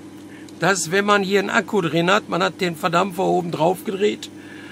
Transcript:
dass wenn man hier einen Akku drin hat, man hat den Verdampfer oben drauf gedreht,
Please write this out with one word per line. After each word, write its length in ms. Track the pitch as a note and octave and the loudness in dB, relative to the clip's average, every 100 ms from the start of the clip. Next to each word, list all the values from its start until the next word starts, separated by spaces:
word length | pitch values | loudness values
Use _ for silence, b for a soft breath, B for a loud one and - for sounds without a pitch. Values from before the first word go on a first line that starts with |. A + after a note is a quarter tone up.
| - - - B B - | -20 -18 -18 B B -2
dass 320 | E3+ F#3+ E3 | 0 0 0
wenn 140 | G3 | 0
man 180 | G3+ G3+ | 4 4
hier 160 | F#3+ G3 | 4 2
einen 120 | G3 | 2
Akku 300 | A3+ E3+ G#3 | 0 2 0
drin 280 | E3 E3 F3 | 2 2 4
hat, 180 | G#3 - | 2 2
man 140 | F3 | -2
hat 180 | F#3+ - | -2 -2
den 140 | F3+ | -4
Verdampfer 480 | D#3+ F#3 E3+ G3 F3 | -2 0 2 0 0
oben 300 | F3 F3 E3+ | 0 0 0
drauf 320 | D3+ E3 F#3 | 0 0 0
gedreht, 440 | - F#3+ G#3 A3 - - B B B | -4 -2 0 -2 -8 -16 B B B